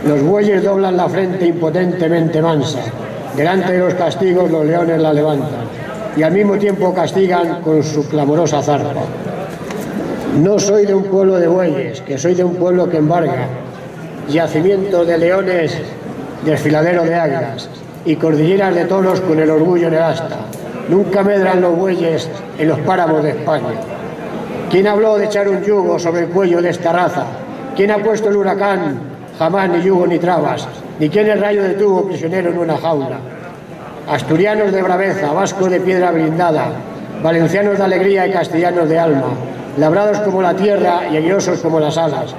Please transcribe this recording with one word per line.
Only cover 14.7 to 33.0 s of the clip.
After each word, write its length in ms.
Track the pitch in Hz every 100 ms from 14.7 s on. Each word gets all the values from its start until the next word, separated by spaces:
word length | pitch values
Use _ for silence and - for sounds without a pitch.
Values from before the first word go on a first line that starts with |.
| 196 196 175
de 140 | 170 165
leones, 580 | 170 190 185 180 156 - - - - - - -
desfiladero 580 | 151 147 151 151 170 175
de 120 | 165
águilas, 540 | 170 160 135 120 117 - - - -
y 100 | 170
cordilleras 600 | 156 165 151 156 196 190
de 100 | 170
toros 360 | 170 190 185 180
con 180 | 185 156
el 100 | 156
orgullo 380 | 160 170 180 170
en 60 |
el 80 | 156
asta. 340 | 165 - 160 123 - - - - -
Nunca 360 | 185 196 196
medran 360 | 202 202 185 185
los 140 | 180 170
bueyes 520 | 190 175 165 156 - - - -
en 100 | 156
los 100 | 147
páramos 440 | - 185 165 156
de 60 | 151
España. 500 | - - 151 - 117 - - - - - - - - -
¿Quién 160 | 180 202
habló 300 | 208 220 214
de 80 |
echar 240 | 208 202 202
un 160 | 185
yugo 340 | 196 208 175 165
sobre 220 | 170 170
el 80 | 165
cuello 340 | 180 190 170
de 80 | 175
esta 220 | - 170
raza? 320 | 170 175 - 127 - - - -
¿Quién 160 | - 202
ha 80 | 208
puesto 300 | 208 208 214
el 80 | 202
huracán 640 | 190 185 202 190 160 123 - - - -
jamás 320 | 165 196 190
ni 120 | 170
yugo 240 | 185 180 180
ni 120 | 165
trabas, 480 | 175 170 143 123 - - - -
ni 100 | 151
quien 200 | 202 214
el 120 | 202
rayo 220 | 208 208
detuvo 440 | 190 185 202 185 170
prisionero 440 | 165 165 185 175
en 80 | 175
una 180 | 160 151
jaula. 420 | 160 151